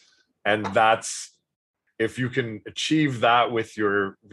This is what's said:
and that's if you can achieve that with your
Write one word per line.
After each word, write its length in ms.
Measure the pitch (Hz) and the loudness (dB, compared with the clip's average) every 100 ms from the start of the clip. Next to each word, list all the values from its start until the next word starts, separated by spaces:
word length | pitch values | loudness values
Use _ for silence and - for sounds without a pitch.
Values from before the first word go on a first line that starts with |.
| _ _ _ _ 104 | _ _ _ _ -2
and 200 | 107 101 | -2 0
that's 640 | 101 110 113 - - - _ _ _ _ _ _ _ | 2 4 2 -2 -12 -14 _ _ _ _ _ _ _
if 180 | 110 - | -4 -2
you 100 | 127 | -4
can 300 | 127 120 107 110 | -4 -6 -8 -14
achieve 520 | - - 156 151 123 | -10 -2 0 0 2
that 300 | 117 123 113 | 2 4 2
with 260 | 117 110 - | 0 -4 -2
your 400 | 104 101 98 98 101 | 0 0 -2 -6 _